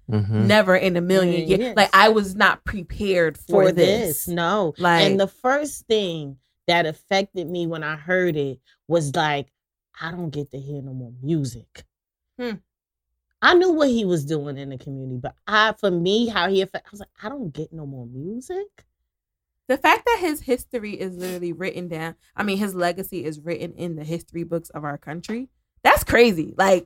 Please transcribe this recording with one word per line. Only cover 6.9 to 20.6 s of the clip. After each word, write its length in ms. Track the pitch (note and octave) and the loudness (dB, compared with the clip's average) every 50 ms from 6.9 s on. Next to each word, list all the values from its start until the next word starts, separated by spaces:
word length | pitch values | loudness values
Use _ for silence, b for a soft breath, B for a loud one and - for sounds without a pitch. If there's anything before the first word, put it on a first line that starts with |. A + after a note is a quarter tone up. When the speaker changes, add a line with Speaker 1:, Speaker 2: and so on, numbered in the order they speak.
| D#3 - _ - G3 G3 G3+ - - F#3 E3+ D3 | -4 -6 _ -2 0 0 0 -2 -6 -8 -8 -6
Speaker 3:
me 180 | F3+ F3 E3+ | -4 -4 -4
when 160 | E3 E3 D#3+ D3+ | -4 -4 -6 -6
I 140 | D3+ D#3 | -6 -8
heard 400 | D3+ D3 E3+ F#3 F#3 F3+ F3 D#3+ | -6 -2 0 0 2 2 2 0
it 220 | D3+ C#3 C3+ B2+ - _ _ _ _ _ | -2 -2 -4 -6 -10 _ _ _ _ _
was 260 | - D#3+ E3+ D#3 C#3 C3+ | 0 0 0 0 0 0
like, 300 | E3 D#3 D3+ D3 C#3+ C3 _ _ _ _ _ _ _ _ _ _ - | 0 0 0 0 -2 -4 _ _ _ _ _ _ _ _ _ _ -12
"I 120 | D#3+ E3 | -10 -10
don't 180 | E3+ F3+ F3 D#3 | -8 -6 -8 -6
get 220 | C3+ D3 C#3+ - | -6 -8 -8 -8
to 80 | - C#3 | -10 -14
hear 220 | C3+ C#3 C#3+ C#3+ | -12 -10 -10 -10
no 120 | C3 C3+ C3 | -10 -10 -10
more 180 | C3 B2 A#2+ B2+ B2 | -12 -12 -12 -14 -8
music." 640 | B2+ D3 E3 D#3 C#3 B2 A2+ A#2 - _ - - - _ _ _ _ _ _ _ _ _ _ - | -4 -2 -2 0 -2 -4 -6 -10 -18 _ -20 -20 -20 _ _ _ _ _ _ _ _ _ _ -8
Speaker 2:
Hmm. 120 | B3 A#3+ G#3+ E3+ _ _ _ _ _ _ _ _ _ _ _ _ _ _ _ - | -8 -8 -8 -8 _ _ _ _ _ _ _ _ _ _ _ _ _ _ _ 2
Speaker 3:
I 120 | G#3+ C#4 F4+ | 4 6 6
knew 180 | F4 F#4 F#4 E4 | 6 6 4 2
what 160 | D#4 D4 C4+ | 2 2 2
he 160 | A#3+ A3+ G#3 | 2 2 0
was 180 | F3+ F3+ D#3+ C#3 | 0 0 0 -2
doing 320 | C#3+ D#3+ D3+ C#3+ D3 C#3 | -2 -4 -4 -4 -6 -8
in 120 | C3+ C#3 C#3 | -10 -10 -10
the 80 | C3+ | -12
community, 420 | C3 - D3 C3+ C3+ C3 C3 B2+ B2 | -12 -12 -12 -12 -10 -10 -10 -10 -8
but 140 | B2 C#3 - _ - | -10 -12 -14 _ -6
I, 280 | - G#3 G#3+ G#3+ A3 G#3 | 0 2 2 2 2 0
for 180 | - - G3 | 0 0 0
me, 360 | F3+ E3+ E3+ F#3 G3+ A3+ A#3+ | 0 0 0 2 2 0 0
how 200 | A#3 G#3+ F#3+ F3 | 0 0 0 0
he 140 | F#3 G3 F#3+ | 2 2 0
affect, 260 | F#3+ F#3 - F3+ - | 0 -2 -6 -12 -14
I 20 | - | -14
was 100 | - G#3 | -20 -20
like, 80 | G3 _ _ - | -20 _ _ -14
"I 60 | - | -12
don't 240 | G#3+ C#4 D4 A#3+ D#3+ | -12 -10 -8 -10 -10
get 220 | C3 D3+ D#3 - E3 | -8 -10 -12 -12 -12
no 120 | D#3+ D3+ | -14 -12
more 200 | C#3 C3+ B2+ A#2+ | -12 -12 -12 -14
music." 800 | A#2 B2 C3 D3 F3+ A3 B3 C4 - F4+ F#4+ G4+ G#4 _ _ _ _ _ _ _ _ _ _ _ _ _ _ _ _ _ _ _ - | -14 -12 -12 -10 -10 -10 -10 -10 -10 -8 -8 -10 -10 _ _ _ _ _ _ _ _ _ _ _ _ _ _ _ _ _ _ _ -4
Speaker 2:
The 80 | B3+ | -2
fact 280 | C4+ - D4 F4 A4+ - | 2 4 4 4 4 2
that 120 | A#4+ A#4 G4 | 0 0 2
his 220 | F4+ E4 D4+ - | 0 -2 -2 -2
history 500 | - - B3 B3+ | -2 -2 -2 -2